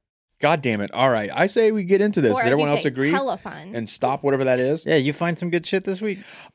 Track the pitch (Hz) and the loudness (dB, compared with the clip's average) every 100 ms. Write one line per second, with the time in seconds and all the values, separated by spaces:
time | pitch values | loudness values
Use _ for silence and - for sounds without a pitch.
0 | _ _ _ _ 147 165 135 107 101 104 | _ _ _ _ 0 2 0 -2 -4 0
1 | 131 117 104 - 185 240 220 220 180 190 | 2 2 -2 -2 0 2 2 2 2 2
2 | 208 196 131 101 120 139 147 147 151 127 | 4 4 4 4 2 2 2 2 0 0
3 | 139 269 269 - 208 156 160 120 110 - | 0 0 -2 -4 -8 -16 -12 -8 -6 -2
4 | 127 139 139 135 131 127 127 160 - 156 | -2 0 0 0 2 2 0 -2 0 2
5 | 135 143 175 170 175 170 160 190 190 185 | 2 0 -2 -2 -2 -2 -2 -4 -4 -4
6 | 214 196 - - - | -6 -6 -12 -20 -20